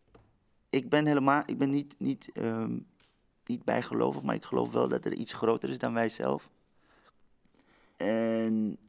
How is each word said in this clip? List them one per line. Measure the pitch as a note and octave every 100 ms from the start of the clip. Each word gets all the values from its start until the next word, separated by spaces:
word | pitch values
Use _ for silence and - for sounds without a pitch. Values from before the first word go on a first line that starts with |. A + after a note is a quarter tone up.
| _ - _ _ _ _ _
ik | C#3 B2
ben | D3 D3+
helemaal, | C#3+ C3+ D3 -
ik | B2
ben | C3+
niet, | C#3+ - -
niet, | B2+ C3 -
ehm, | - A2+ A2+ A2+ A#2+ - _ _ _ _ _ -
niet | A#2+
bijgelovig, | - A#2 - A#2 A#2 C#3+
maar | C2 A1
ik |
geloof | - B1 A#1+
wel | - B1+
dat | B1 -
er |
iets | - A#2
groter | - A2+ A#2 C3
is | B2+
dan | B2
wij | A2+ A2+
zelf. | - B1+ C#3+ - _ _ _ _ _ _ _ _ _ _ _ _ _ _ -
En | G2 A2+ A2+ A2+ A2+ A2 G#2+ -